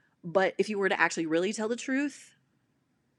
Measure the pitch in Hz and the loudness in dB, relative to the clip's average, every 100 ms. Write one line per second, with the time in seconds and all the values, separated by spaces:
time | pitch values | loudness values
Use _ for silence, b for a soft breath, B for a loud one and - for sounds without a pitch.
0 | _ _ 175 175 185 - 196 208 190 202 | _ _ -2 2 2 0 -2 0 0 2
1 | 165 - 165 165 185 220 214 240 - 262 | 2 0 0 0 0 -2 -4 -4 -4 -2
2 | 285 - - _ _ _ _ _ _ _ | -2 -6 -20 _ _ _ _ _ _ _
3 | _ | _